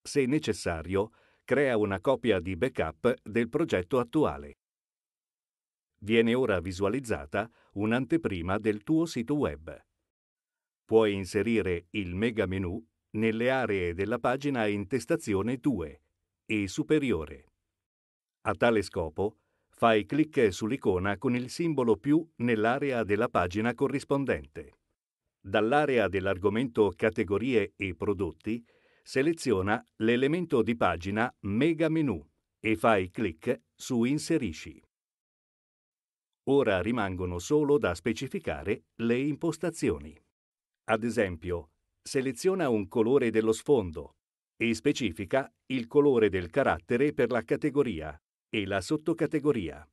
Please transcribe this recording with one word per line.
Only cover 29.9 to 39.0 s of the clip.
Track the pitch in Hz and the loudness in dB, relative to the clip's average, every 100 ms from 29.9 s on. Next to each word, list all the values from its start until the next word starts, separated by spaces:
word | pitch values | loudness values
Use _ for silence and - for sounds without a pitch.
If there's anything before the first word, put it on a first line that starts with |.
| _ | _
l'elemento | 110 120 135 165 165 135 | 2 2 2 0 0 0
di | 107 | 0
pagina | 117 95 82 92 104 120 - | 2 0 0 -4 -2 -2 -4
mega | 101 104 147 160 160 | -4 0 0 2 0
menu | 160 147 87 - _ _ _ | 0 0 -2 -8 _ _ _
e | 107 110 | -2 2
fai | 123 107 92 | 4 2 0
clic | - 107 - - - _ | -2 -4 -4 -4 -6 _
su | _ - 123 | _ -4 0
Inserisci. | 117 147 151 165 117 80 - - _ _ _ _ _ _ _ _ _ _ _ _ _ _ _ _ | 0 0 -2 -2 -2 -8 -14 -18 _ _ _ _ _ _ _ _ _ _ _ _ _ _ _ _
Ora | - 139 117 95 | 2 2 4 2
rimangono | 92 120 101 92 90 87 | 0 -2 -4 -4 -4 -6
solo | 90 147 147 143 | 0 0 4 2
da | 104 | 2
specificare | 87 - 113 135 95 - 76 82 110 _ | -2 -4 -4 -6 -8 -6 -6 -4 -6 _
le | _ | _